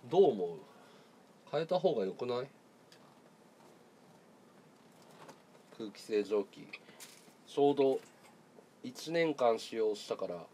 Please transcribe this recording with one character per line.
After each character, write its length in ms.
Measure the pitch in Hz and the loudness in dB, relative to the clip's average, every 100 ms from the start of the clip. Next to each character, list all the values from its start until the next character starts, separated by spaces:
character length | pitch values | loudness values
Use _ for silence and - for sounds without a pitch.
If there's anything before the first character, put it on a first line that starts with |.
| 123 | 2
ど 200 | 170 180 | 6 6
う 20 | |
思 140 | 104 87 | 4 -6
う？ 40 | 82 - - - - - - - - - | -8 -16 -20 -20 -20 -20 -20 -20 -20 -8
変 120 | 147 | -6
え 20 | 165 | -2
た 120 | 180 | 0
方 160 | 180 | 2
が 120 | 127 95 | 0 -4
良 80 | |
く 120 | - 120 | -4 -6
な 100 | 120 | -4
い？ 120 | 135 - - - - - - - - _ - - - - - _ - - - - - - - - - - - - - - _ - - - | -6 -16 -20 -20 -20 -20 -20 -20 -20 _ -20 -20 -20 -20 -20 _ -20 -20 -20 -20 -20 -20 -20 -20 -20 -20 -20 -20 -20 -20 _ -20 -20 -14
空 120 | 110 | -12
気 120 | - | -12
清 220 | - 107 | 0 0
浄 220 | 98 107 101 | 2 0 -2
機。 200 | - - - - - - - - - - | -10 -16 -18 -18 -20 -20 -20 -20 -20 -8
ち 140 | - | 2
ょ 140 | 143 | 4
う 20 | 143 | 4
ど 240 | 135 131 - - - - - - - - | 2 2 -6 -20 -20 -20 -20 -20 -20 -16
一 300 | 127 - 156 | -14 -12 -4
年 220 | 170 165 | 0 0
間 260 | 143 120 113 | 4 2 2
使 160 | - 113 | -4 -2
用 180 | 110 | -2
し 140 | 104 - | -2 -6
た 80 | 113 | -6
か 100 | 95 | -6
ら。 100 | 87 80 | -8 -12